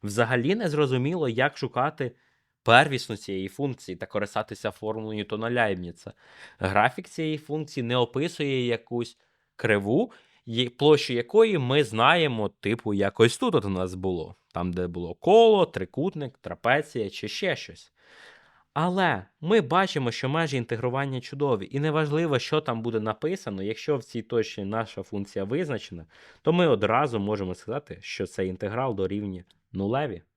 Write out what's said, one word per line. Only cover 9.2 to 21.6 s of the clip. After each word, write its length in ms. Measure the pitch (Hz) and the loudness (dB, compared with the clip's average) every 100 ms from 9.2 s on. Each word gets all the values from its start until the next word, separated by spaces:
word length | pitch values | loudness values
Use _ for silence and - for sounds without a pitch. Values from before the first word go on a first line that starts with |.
| _ _ _ - | _ _ _ -4
криву, 560 | 113 104 101 139 240 - _ _ - | 2 2 4 2 0 -6 _ _ -6
є-, 240 | 117 123 | -2 -2
площу 440 | - 143 147 - | 2 6 6 4
якої 440 | 120 117 214 226 180 | -4 2 4 6 4
ми 260 | 123 139 | 2 2
знаємо, 680 | 120 110 127 170 151 117 101 | 2 4 4 6 2 0 -4
типу, 440 | _ 101 117 107 | _ -4 -2 -2
якось 440 | 101 98 - 120 - | 0 0 6 4 6
тут 180 | 254 160 | 0 0
от 100 | 98 | 0
у 40 | |
нас 260 | 92 92 92 | -2 -4 -4
було. 400 | 95 90 78 - _ | -4 -4 -6 -14 _
Там, 200 | - 90 | -6 -4
де 140 | 87 90 | -4 -6
було 260 | 87 165 | -6 -10
коло, 520 | - - 220 226 208 170 | -4 6 8 8 6 2
трикутник, 720 | - 92 - 175 160 135 _ | -2 -6 -4 -4 -4 -12 _
трапеція 720 | - 87 117 139 151 123 101 | -12 -4 0 0 0 -6 -6
чи 180 | - 107 | -6 -10
ще 280 | - 190 135 | -6 -4 -4
щось. 380 | - 85 - _ _ - - - _ _ _ | -8 -18 -20 _ _ -20 -20 -20 _ _ _
Але 520 | 151 175 185 180 107 92 _ | -2 -2 2 0 0 -6 _
ми 200 | 156 220 | 2 2
бачимо, 500 | 135 170 190 151 123 | 4 0 0 -2 -4
що 180 | - 131 | -2 -2
межі 280 | 156 165 131 | -2 -2 -2
інтегрування 640 | 117 113 123 131 139 131 | -4 -4 -2 -2 -4 -6
чудові, 480 | - 139 143 110 | -10 -4 -2 0